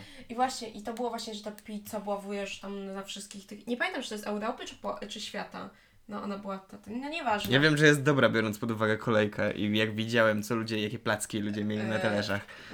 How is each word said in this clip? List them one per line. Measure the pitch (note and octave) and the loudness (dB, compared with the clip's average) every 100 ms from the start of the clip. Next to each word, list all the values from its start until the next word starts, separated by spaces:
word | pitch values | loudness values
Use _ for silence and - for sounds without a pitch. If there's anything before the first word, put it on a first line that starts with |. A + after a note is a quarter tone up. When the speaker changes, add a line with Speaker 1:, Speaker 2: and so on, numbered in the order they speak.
| - - - | -12 -18 -10
Speaker 1:
i | A#3 | -2
właśnie, | B3+ - A3 | -2 -2 -10
i | G#3+ | -10
to | G#3 | -10
było | A3+ A#3+ | -6 -4
właśnie, | A#3 A3+ | -6 -8
że | G#3 | -10
ta | G#3 | -10
pizza | G#3 - G#3 - G#3+ | -12 -12 -12 -8 -8
była | G3 G3+ | -4 -6
w | G3 | -4
ogóle, | G3+ F#3+ | -6 -6
że | - | -8
tam | G3 G3+ G3 | -10 -8 -8
na | F#3+ | -8
wszystkich | G3 G3+ G3 G3+ - | -10 -12 -12 -16 -16
tych, | G#3 - | -14 -6
nie | A#3+ | -2
pamiętam, | F4 F4 | -2 -4
czy | A#3+ | -6
to | G#3+ | -8
jest | G#3 | -6
Europy, | G#3 G#3+ - F#4 | -4 -4 -6 -10
czy | - | -10
po-, | G3 - G#3 | -8 -8 -10
czy | - | -10
świata. | - G3 F3 F#3+ F#3+ - _ _ - | -10 -8 -10 -10 -14 -16 _ _ -12
No | G#3 | -8
ona | G3+ G3 | -6 -6
była | G#3 F#3+ | -6 -8
ta, | - G3 - | -8 -18 -10
no | A3+ C#4 | -8 -6
nieważne. | E4 C4+ G#3 - | -4 0 0 4
Speaker 2:
Ja | B2+ | 6
wiem, | D#3 D3 | 6 8
że | D3+ | 8
jest | D3 | 8
dobra, | C3+ C#3+ A2+ | 6 6 6
biorąc | A2 A2 G2+ | 6 2 0
pod | A#2 | -2
uwagę | A2 A2 G#2+ | 2 2 2
kolejkę | - G#2+ G#2+ G#2 G#2 | 4 4 4 2 -2
i | - G#2 G#2+ | 0 2 2
jak | A2 G#2+ | 2 0
widziałem, | A2 A#2 A2 G#2+ | 2 4 6 4
co | G#2 A#2 | 0 -2
ludzie, | A2 A2 | 0 -2
jakie | G#2 A#2 | -2 -2
placki | - G#2+ - A2 | -2 -2 -2 -2
ludzie | G#2 G#2 | -2 -2
mieli | G#2 G#2+ | -2 -2
na | G#2+ A2 | 0 0
Speaker 1:
E, | |
Speaker 2:
talerzach. | A2 G#2 G#2 G2+ - - - | 2 2 2 -2 -4 -14 -10